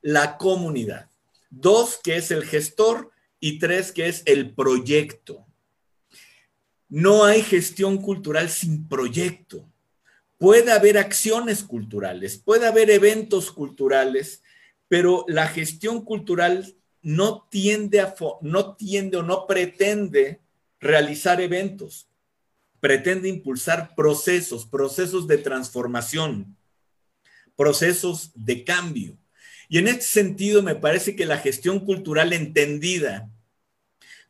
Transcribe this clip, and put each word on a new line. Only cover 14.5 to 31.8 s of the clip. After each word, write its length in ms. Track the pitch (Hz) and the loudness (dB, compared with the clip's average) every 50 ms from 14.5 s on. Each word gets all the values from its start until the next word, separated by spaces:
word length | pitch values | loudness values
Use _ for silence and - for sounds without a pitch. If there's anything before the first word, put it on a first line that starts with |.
| _ _ _ _ _ _ _ - | _ _ _ _ _ _ _ 0
pero 360 | 180 175 180 180 180 175 170 - | 2 4 4 4 4 2 0 -2
la 180 | 160 156 160 | 0 0 0
gestión 580 | 156 156 160 160 156 - - 202 220 233 233 220 | 0 -2 -4 -6 -6 -8 -8 -6 -6 -6 -6 -6
cultural 680 | - 220 202 - - 175 170 175 175 185 190 190 - - _ _ _ _ _ | -6 -8 -6 -4 -4 -2 0 2 2 0 0 -4 -8 -16 _ _ _ _ _
no 460 | - 156 151 170 196 220 214 208 _ _ | -8 -4 0 0 0 0 -2 -4 _ _
tiende 500 | - 202 190 202 214 214 208 202 202 208 | -4 -2 0 0 0 0 0 2 2 2
a 140 | 190 190 190 | 2 2 -2
fo-, 240 | - 165 147 117 - - | -8 -8 -8 -8 -8 -6
no 320 | 147 165 190 196 196 - | -4 -2 -2 -2 -2 -6
tiende 420 | - 220 190 196 202 196 190 185 175 | -12 -8 -4 -4 -4 -4 -2 -4 -4
o 40 | 170 | -2
no 240 | 170 185 - - | -2 -4 -4 -2
pretende 920 | - 196 185 180 180 - - 196 202 214 208 202 180 143 143 131 139 170 - _ _ _ _ _ _ _ _ | -2 -2 -2 -2 -4 -2 -2 0 0 0 -2 -4 -2 2 2 2 0 -2 -12 _ _ _ _ _ _ _ _
realizar 600 | - 143 156 151 151 147 151 - - 185 175 180 | 0 2 2 4 2 0 -4 -4 0 0 0 0
eventos. 680 | 180 170 180 - 196 196 - - - - - - - _ _ _ _ _ _ _ _ _ _ _ _ _ _ _ | 0 -2 -2 -4 -6 -6 -10 -12 -18 -18 -20 -20 -20 _ _ _ _ _ _ _ _ _ _ _ _ _ _ _
Pretende 480 | - 135 135 135 131 180 190 190 185 190 | 0 0 2 2 0 -2 -2 -2 -4 -6
impulsar 640 | 185 160 - 135 127 127 - 165 165 165 160 - _ | -6 -6 -8 -8 -8 -6 -4 -4 -4 -4 -4 -6 _
procesos, 720 | - 151 151 147 151 - 180 180 175 170 - 123 117 113 | 0 2 2 2 0 0 0 0 0 -2 -4 -10 -12 -10
procesos 600 | - - 135 139 135 135 - 185 180 185 185 165 | -6 -4 -2 -2 -2 -2 -4 -4 -4 -4 -4 -2
de 120 | 156 151 143 | 0 0 0
transformación, 1160 | - 139 131 131 127 - - 127 123 120 120 120 117 - 147 160 160 151 120 101 95 - - _ _ _ _ _ _ _ _ _ _ _ _ _ _ _ _ _ _ _ _ | 0 -2 -6 -6 -8 -8 -8 -8 -6 -6 -6 -6 -6 -6 -4 -4 -4 -4 -6 -8 -10 -14 -18 _ _ _ _ _ _ _ _ _ _ _ _ _ _ _ _ _ _ _ _
procesos 760 | - 139 151 139 - 160 175 180 175 - 180 170 156 - - _ | 0 2 2 2 2 2 0 0 0 -2 -4 -6 -6 -10 -16 _
de 300 | 117 110 113 120 120 - | -10 -6 -6 -6 -4 -4
cambio. 520 | - 180 180 175 170 147 120 98 85 - _ _ _ _ _ _ - - - - - | -4 -4 -4 -4 -6 -8 -10 -10 -12 -14 _ _ _ _ _ _ -20 -20 -20 -10 -4
Y 80 | 151 170 | 0 0
en 100 | 185 226 | 2 2
este 160 | 247 247 - | 0 -2 -2
sentido, 580 | - - 214 202 185 196 190 196 202 208 202 196 | -2 0 2 0 0 -2 -4 -2 2 2 2 2
me 120 | 175 151 | 2 -2
parece 420 | 147 - 151 160 175 - 202 208 | -2 0 0 0 0 -2 -4 -4
que 80 | 208 175 | -4 -2
la 140 | 156 147 - | -2 -2 -2
gestión 420 | - 135 131 - - 175 190 202 | -2 -4 -4 -2 -2 -4 -4 -2